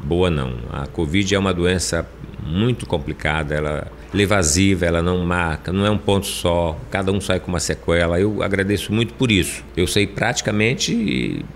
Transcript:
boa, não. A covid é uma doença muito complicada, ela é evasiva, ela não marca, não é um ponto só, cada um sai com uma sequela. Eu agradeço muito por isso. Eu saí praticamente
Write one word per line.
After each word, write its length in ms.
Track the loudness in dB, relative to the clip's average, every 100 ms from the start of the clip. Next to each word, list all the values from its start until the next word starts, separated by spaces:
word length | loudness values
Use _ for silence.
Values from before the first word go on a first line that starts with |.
boa, 300 | -2 2 2
não. 220 | 2 -2 -6 -8
A 140 | -8 -6
covid 480 | -4 0 0 2
é 40 | 2
uma 140 | 2
doença 540 | 2 2 0 0 -2 -4 -10 -14 -10 -4
muito 400 | 0 0 0 -2
complicada, 720 | -4 -4 -4 -2 0 0 -2
ela 340 | -2 -4 -6 -12 -4
é 60 | 0
evasiva, 640 | 2 4 2 4 4 4 2
ela 160 | 2
não 240 | 2 0 0
marca, 460 | 0 0 -2 -2
não 120 | 0
é 60 | 2
um 80 | 2
ponto 300 | 2 2 0
só, 500 | -2 0 2 0 -2 -4
cada 220 | -2 0
um 100 | 0
sai 200 | 0 -2
com 80 | -2
uma 100 | -2
sequela. 640 | -2 -2 0 2 4 2
Eu 240 | 2 0
agradeço 480 | 0 0 2 0 0
muito 200 | 0 0
por 140 | 0 4
isso. 320 | 4 2 -4 -6 -2
Eu 120 | 0
saí 180 | 2 0
praticamente 1400 | 0 -2 0 -2 2 2 0 -2 0 0 0 -2 -4 -8